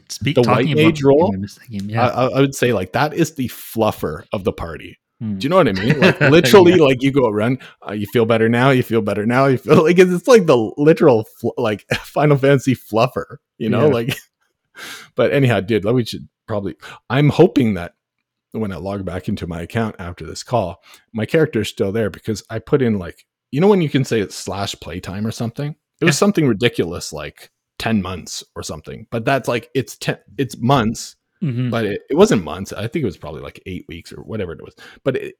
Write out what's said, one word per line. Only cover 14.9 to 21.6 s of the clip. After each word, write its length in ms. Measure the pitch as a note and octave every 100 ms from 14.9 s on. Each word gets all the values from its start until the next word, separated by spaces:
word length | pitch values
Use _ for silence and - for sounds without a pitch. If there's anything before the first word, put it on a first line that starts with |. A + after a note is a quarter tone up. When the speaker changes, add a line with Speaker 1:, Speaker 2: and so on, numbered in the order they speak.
| - - -
Speaker 2:
but 180 | C#3+
anyhow, 260 | C#3+ C3 G#2
dude, 220 | F#2+ A2
let 120 | F#2+ B2+
me 100 | A2
should 220 | - - _ -
probably, 280 | G#2 G2 - - - -
I'm 200 | B2+ D3
hoping 440 | - D#3 - A2+ F#2+
that 200 | F2 _ _ _ _ _ _
when 180 | A#2+ G#2+
I 60 | E2+
log 280 | F#2 G2+ F#2
back 220 | F2+ -
into 160 | G2 E2+
my 160 | E2+
account 340 | E2+ A2+ G#2+ -
after 260 | F2 E2+ D#2+
this 160 | -
call, 400 | - A#2+ F2+ F2 _ - _
my 120 | A2 G#2+
character 360 | D#3+ D#3 A2+